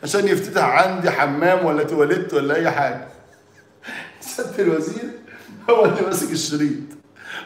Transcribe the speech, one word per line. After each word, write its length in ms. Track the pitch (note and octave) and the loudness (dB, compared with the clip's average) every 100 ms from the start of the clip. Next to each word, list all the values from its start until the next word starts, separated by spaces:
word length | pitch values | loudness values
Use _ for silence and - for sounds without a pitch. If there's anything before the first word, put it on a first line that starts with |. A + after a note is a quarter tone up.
عشان 240 | E3 G3+ G3+ | 0 0 2
يفتتح 360 | F3 - F3 | 2 0 0
عندي 480 | C#3+ C3+ F#3+ F#3 D#3+ | 2 4 4 2 -2
حمام 540 | - C#3+ C#3+ E3+ F#3 F3 | 0 0 2 2 4 2
ولا 180 | D3+ | 0
تواليت 500 | D3+ D#3+ D3 F#3 F3+ | 0 2 2 2 0
ولا 220 | D3+ C#3 D#3 | -2 0 0
اي 160 | E3+ | 0
حاجه. 360 | - C#3 B2 - - - _ _ _ _ | 0 -2 -4 -12 -20 -20 _ _ _ _
<laughs> 520 | _ - - - - - - | _ -16 -16 -16 -18 -14 -8
سيادة 280 | A3+ - | -8 0
الوزير 460 | F3+ D#3 - A3 B3 - - - - - - | 2 2 -2 -8 -10 -12 -18 -20 -20 -14 2
هو 160 | A#3 G3+ | 4 4
اللي 160 | - | 2
ماسك 300 | F#3 F3+ - | -2 -2 -2
الشريط، 520 | E3 - D3 D3 - - - _ _ - - | -4 -4 -2 -2 -2 -10 -18 _ _ -16 -16